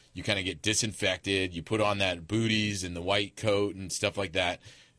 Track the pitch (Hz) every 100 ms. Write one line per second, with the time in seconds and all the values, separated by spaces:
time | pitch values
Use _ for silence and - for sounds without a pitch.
0 | - - 90 101 92 82 104 110 113 -
1 | 101 92 - 98 92 87 80 110 104 101
2 | 95 87 82 110 113 107 107 98 95 85
3 | 85 101 101 - 107 101 101 92 95 -
4 | 104 98 98 90 90 90 - - -